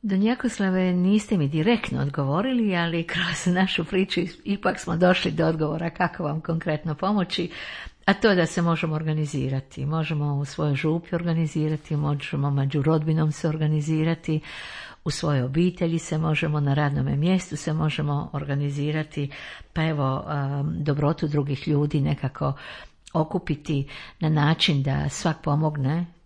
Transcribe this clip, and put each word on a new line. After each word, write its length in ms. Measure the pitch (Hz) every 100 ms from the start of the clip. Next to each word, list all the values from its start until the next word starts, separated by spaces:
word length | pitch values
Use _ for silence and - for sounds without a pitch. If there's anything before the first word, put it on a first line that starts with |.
Don 200 | 214 190
Jakoslave, 680 | 214 254 247 - 196 185 185
niste 460 | 180 180 214 208 196
mi 100 | 139
direktno 520 | 156 165 233 - 139
odgovorili, 760 | 139 139 135 151 247 254 220 175
ali 300 | 170 170 170
kroz 400 | 170 170 160 -
našu 380 | 180 185 -
priču 360 | 165 190 196 - 175 -
ipak 360 | - 202 190 -
smo 160 | - 165
došli 340 | 180 180 175
do 160 | 156 160
odgovora 440 | 165 151 156 170
kako 320 | - 175 -
vam 180 | 156 156
konkretno 540 | 160 165 175 151 165
pomoći, 560 | 147 185 208 180 - 170 - - - - -
a 100 | -
to 140 | 196 226
je 80 | 185
da 100 | 170
se 160 | -
možemo 320 | 170 165 160
organizirati. 920 | 156 156 156 147 143 131 135 - - 135
Možemo 480 | 160 156 151 147
u 100 | 143
svojoj 300 | 143 - 147
župi 400 | 135 156 165 170
organizirati, 800 | 170 175 165 160 160 151 156 - 151
možemo 540 | 147 147 - 143 143
među 320 | 139 135 147
rodbinom 500 | 139 160 156 160 156
se 160 | 151 160
organizirati, 920 | 156 156 151 147 156 160 165 - 156 - - - - - -
u 60 | -
svojoj 320 | - 156 143
obitelji 560 | 123 139 180 180 170 165
se 200 | - 160
možemo, 420 | 160 151 160 151
na 140 | 143
radnome 420 | 139 147 143 135 139
mjestu 400 | 160 185 - 151
se 160 | -
možemo 580 | 156 156 147 147 143 -
organizirati, 1000 | 143 143 139 143 143 147 156 151 - 139 - - - -
pa 120 | -
evo, 400 | 160 151 135 135 -
um, 580 | 147 139 139 147 165
dobrotu 440 | 151 143 156 160 156
drugih 400 | 147 143 135 -
ljudi 320 | 147 147 147
nekako 520 | 143 143 135 - 143 139 - - - _ -
okupiti 760 | 156 156 180 - 147 - 143 139 - - -
na 80 | 160
način 540 | 156 147 160 - 143
da 260 | 139 139 147
svak 280 | - 170 151
pomogne 640 | - 147 156 147 131 160 170 -